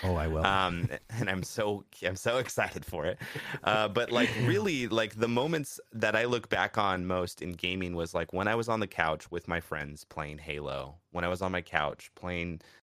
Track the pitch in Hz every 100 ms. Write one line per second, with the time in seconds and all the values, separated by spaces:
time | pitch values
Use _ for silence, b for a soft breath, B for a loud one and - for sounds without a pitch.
0 | 95 85 80 78 92 95 92 85 85 -
1 | - 113 101 95 - - 107 101 - -
2 | 90 98 120 127 - - 101 - - 85
3 | 80 - B B B 131 - 107 107 113
4 | 117 120 120 110 123 196 202 143 117 113
5 | 110 107 117 120 151 165 139 - - 113
6 | 107 110 123 120 - 101 98 110 101 92
7 | 90 90 90 - 90 85 90 95 90 85
8 | 82 87 82 90 101 113 117 110 98 -
9 | 80 78 - 85 - 85 - 78 73 76
10 | - 80 76 76 76 73 71 69 65 85
11 | _ 87 87 90 95 90 - 80 73 -
12 | - - 90 87 85 80 b b